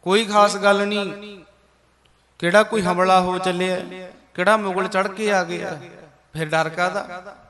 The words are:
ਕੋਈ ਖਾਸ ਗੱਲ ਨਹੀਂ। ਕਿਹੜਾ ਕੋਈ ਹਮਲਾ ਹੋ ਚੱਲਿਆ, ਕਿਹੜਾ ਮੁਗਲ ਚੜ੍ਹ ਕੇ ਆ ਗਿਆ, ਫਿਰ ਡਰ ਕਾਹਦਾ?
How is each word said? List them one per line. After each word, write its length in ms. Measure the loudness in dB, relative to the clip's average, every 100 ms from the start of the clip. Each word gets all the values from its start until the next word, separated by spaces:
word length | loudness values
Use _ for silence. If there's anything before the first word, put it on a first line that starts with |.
ਕੋਈ 240 | 2 0 2
ਖਾਸ 320 | 4 4 4
ਗੱਲ 300 | 2 4 2
ਨਹੀਂ। 500 | -2 -4 -8 -16 -20 -20 _ _ _ _ _ _ _ _ _
ਕਿਹੜਾ 240 | 2 4
ਕੋਈ 180 | 4 0
ਹਮਲਾ 380 | 0 2 4 4
ਹੋ 160 | 4 -2
ਚੱਲਿਆ, 420 | -2 -2 -2 -2 -6 -14 -16 -20 _
ਕਿਹੜਾ 240 | -4 2 2
ਮੁਗਲ 300 | 2 -4 -2
ਚੜ੍ਹ 200 | -2 -2
ਕੇ 240 | -2 0
ਆ 100 | 0
ਗਿਆ, 360 | -2 -6 -8 -10 -14 -20 -20 _ _
ਫਿਰ 160 | -10 -4
ਡਰ 200 | -2 -2
ਕਾਹਦਾ? 680 | -2 -2 -2 -8 -14 -16 -20 -20